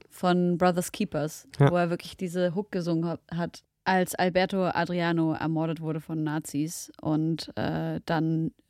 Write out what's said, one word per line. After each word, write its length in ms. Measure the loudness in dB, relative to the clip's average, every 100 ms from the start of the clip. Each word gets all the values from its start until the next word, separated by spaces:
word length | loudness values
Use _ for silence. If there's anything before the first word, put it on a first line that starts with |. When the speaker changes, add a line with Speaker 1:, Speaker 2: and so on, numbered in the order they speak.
| -10
Speaker 1:
von 480 | -2 2 4 4 4
Brothers 340 | 4 2 -2
Keepers, 560 | -4 -4 -2 -4 -6 -8 4
Speaker 2:
Ja. 120 | 4
Speaker 1:
wo 40 | 6
er 120 | 0
wirklich 280 | -2 -6 -8
diese 360 | -6 0 0 -2
Hook 160 | -4
gesungen 340 | -4 0 0 0
ha-, 140 | -4 -8 -6
hat, 280 | -6 -8 _ _ 0
als 300 | 2 2 0
Alberto 480 | 2 2 2 0 0
Adriano 680 | 0 0 0 2 2 2
ermordet 480 | 0 -2 -2 -2 -4
wurde 180 | -4 -6
von 240 | -6 -4
Nazis 680 | -2 -4 -4 -4 -4 -6 -14 -6
und, 500 | -2 0 2 0 -4 -4
äh, 440 | -2 -2 -4 -4 -2
dann, 460 | 0 2 0 -2 _